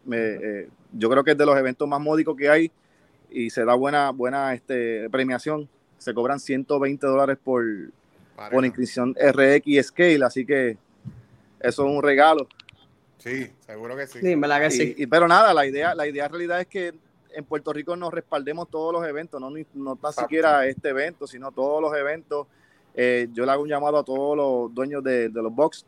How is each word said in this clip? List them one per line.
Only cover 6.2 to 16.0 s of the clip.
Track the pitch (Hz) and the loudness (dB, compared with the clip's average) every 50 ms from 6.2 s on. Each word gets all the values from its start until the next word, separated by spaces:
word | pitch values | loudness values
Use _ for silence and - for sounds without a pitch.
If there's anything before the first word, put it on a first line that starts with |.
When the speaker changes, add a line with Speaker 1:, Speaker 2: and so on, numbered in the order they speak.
| 117 127 139 139 | -2 -2 -4 -6
Speaker 1:
ciento | - - 139 131 139 _ 151 143 | -4 -6 -4 -4 -2 _ -2 -2
veinte | 139 139 143 139 - | 0 -2 -4 -2 -2
dólares | 139 135 135 139 139 135 - _ | 0 2 2 2 0 0 -4 _
por, | 135 127 123 117 113 107 98 78 - _ _ _ _ _ _ _ _ _ | -2 -2 -2 -2 -2 -4 -8 -12 -16 _ _ _ _ _ _ _ _ _
Speaker 2:
Pareja. | - 107 104 123 | -20 -12 -2 0
Speaker 1:
por | 131 131 | 0 0
inscripción | 127 - 123 127 113 - 131 123 127 131 | 0 -2 -4 -6 -6 -4 -4 -4 -4 -2
R | - 143 143 127 135 139 135 143 | 2 2 4 6 6 6 6 6
X | 147 - 147 143 143 127 | 4 4 4 2 2 2
Scale, | - _ - 175 175 160 143 135 | 2 _ 2 4 4 6 4 2
así | 120 - 135 127 | 0 0 -2 -2
que | 113 147 135 131 120 110 - _ _ _ _ _ - - - - _ _ _ _ _ _ _ | 0 0 0 0 -2 -4 -6 _ _ _ _ _ -18 -18 -18 -20 _ _ _ _ _ _ _
eso | - 123 123 - 143 | -2 -2 0 0 0
es | 139 | 0
un | 143 143 | 0 0
regalo. | 139 143 139 135 147 160 160 151 135 _ _ _ - - _ _ _ _ _ _ _ _ _ | 2 2 6 6 6 6 6 4 0 _ _ _ -20 -20 _ _ _ _ _ _ _ _ _
Speaker 2:
Sí, | _ - 120 127 135 127 110 _ _ _ | _ -10 -8 -8 -8 -8 -10 _ _ _
seguro | - 110 107 113 117 127 | -18 -16 -14 -14 -14 -10
que | 139 139 | -12 -12
sí. | 135 - - | -12 -10 -4
Speaker 3:
Sí, | 190 180 | -2 0
en | 175 147 | 0 2
verdad | 143 147 143 143 | 2 2 2 2
que | 151 | 2
Speaker 1:
Y, | 156 | 2
Speaker 3:
sí. | 143 123 156 - - | 2 0 -2 -2 -2
Speaker 1:
y, | - 147 | -6 -2
pero | 120 135 165 170 | 2 4 4 6
nada, | 170 170 190 220 214 180 | 8 8 8 8 8 6
la | 156 143 | 4 2
idea, | 135 135 143 156 175 170 | 2 0 -2 -2 -2 -2
la | 165 | -2